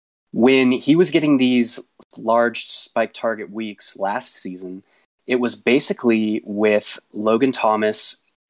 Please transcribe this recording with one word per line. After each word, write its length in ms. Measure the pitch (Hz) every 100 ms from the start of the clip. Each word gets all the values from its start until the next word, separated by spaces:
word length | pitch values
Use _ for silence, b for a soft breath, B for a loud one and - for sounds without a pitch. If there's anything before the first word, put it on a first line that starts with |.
| _ _ _
When 400 | 98 120 135 127
he 240 | 127 139 160
was 140 | 185
getting 260 | 165 151 139
these 420 | 127 123 117 - - - - -
large 500 | 113 117 117 113 -
spike 460 | - - 117 113
target 380 | - 117 110 98
weeks 480 | 104 110 101 - -
last 380 | 98 117 123 -
season, 480 | 95 90 92 92 _ _ _ _ -
it 100 | 123
was 180 | 123
basically 840 | - - 131 - - 120 113 107 107 104
with 520 | 101 107 104 - - _
Logan 400 | 104 107 113 135
Thomas, 720 | 127 113 107 107 107 - - _ _